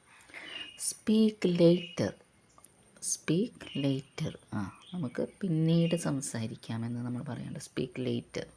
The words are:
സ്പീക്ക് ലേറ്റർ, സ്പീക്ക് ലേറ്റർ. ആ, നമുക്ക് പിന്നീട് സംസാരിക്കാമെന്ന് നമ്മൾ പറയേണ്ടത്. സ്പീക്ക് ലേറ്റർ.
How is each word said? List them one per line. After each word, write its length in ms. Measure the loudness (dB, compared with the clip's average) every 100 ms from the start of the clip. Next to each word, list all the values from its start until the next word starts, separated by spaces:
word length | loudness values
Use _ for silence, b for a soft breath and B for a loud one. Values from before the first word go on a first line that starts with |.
| _ B B B B B B -8
സ്പീക്ക് 600 | -6 -2 4 6 6 4 2
ലേറ്റർ, 680 | 8 8 6 2 -4 -4 -4 _ _ _ _ -20 _ _ -12
സ്പീക്ക് 640 | -6 -4 0 0 0 -6 -10 -4
ലേറ്റർ. 640 | -2 -2 -6 -8 -8 -8 _
ആ, 260 | -6 -6 -10 -12
നമുക്ക് 320 | -8 -6 -4 -6 -4
പിന്നീട് 560 | -2 2 4 4 4 0
സംസാരിക്കാമെന്ന് 1040 | 0 -4 -4 -6 -6 -8 -8 -6 -6 -6
നമ്മൾ 220 | -6 -6
പറയേണ്ടത്. 400 | -8 -8 -10 -12
സ്പീക്ക് 380 | -8 -6 -6 -4
ലേറ്റർ. 460 | -4 -4 -6 -10 -10